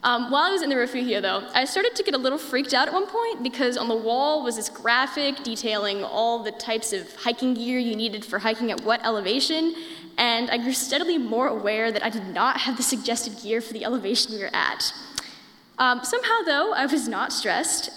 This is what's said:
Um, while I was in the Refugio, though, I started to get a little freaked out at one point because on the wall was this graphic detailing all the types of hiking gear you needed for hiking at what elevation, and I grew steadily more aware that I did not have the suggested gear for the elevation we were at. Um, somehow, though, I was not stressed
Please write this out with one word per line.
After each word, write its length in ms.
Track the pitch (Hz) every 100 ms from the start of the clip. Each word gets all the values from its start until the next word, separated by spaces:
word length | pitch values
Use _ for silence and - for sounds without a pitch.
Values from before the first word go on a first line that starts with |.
Um, 280 | 240 240 247
while 140 | 269
I 60 | 339
was 100 | 392
in 60 | 311
the 80 | 262
Refugio, 440 | 247 269 247 202
though, 280 | 190 190 -
I 120 | -
started 320 | 269 381 453 466
to 80 |
get 100 | 403
a 40 | 277
little 200 | 254 294
freaked 340 | - 254 269
out 140 | 254 294
at 80 |
one 140 | 339 403
point 340 | 453 466 427
because 340 | 254 254 254 247
on 120 | 233
the 80 | 226
wall 480 | 220 240 285 302
was 100 | 247
this 140 | 220 208
graphic 760 | - 226 240 262 294 285 277
detailing 640 | 240 226 226 214 202 202
all 400 | 190 - 226 233
the 80 | 214
types 400 | 208 - 226 226
of 200 | 196 170 -
hiking 380 | 240 240 254
gear 260 | 240 240 254
you 160 | 240 214
needed 280 | 226 214
for 140 | 220 196
hiking 320 | 220 226 240
at 140 | 202
what 200 | 214 233
elevation, 720 | - 214 190 247 262 320 330 330 - - - -
and 320 | 240 233 240
I 100 | 247
grew 160 | 240
steadily 440 | 254 - 277 349 339
more 300 | 233 226 269
aware 420 | 220 202 214 226
that 140 | 220
I 60 | 226
did 160 | 220 190
not 320 | 175 233 269
have 160 | - 247
the 80 |
suggested 580 | 254 254 - 233 - 202
gear 180 | 208 220
for 120 | 226
the 120 | 220
elevation 480 | 214 247 196 247 -
we 100 | 220
were 120 | 190
at. 380 | - - - - - - - - - - - _ -
Um, 280 | 254 247
somehow, 380 | - 480 480 453
though, 280 | 339 285 381
I 140 | - 269
was 220 | 294 226
not 240 | 202 233
stressed 580 | - 208 180 320 - -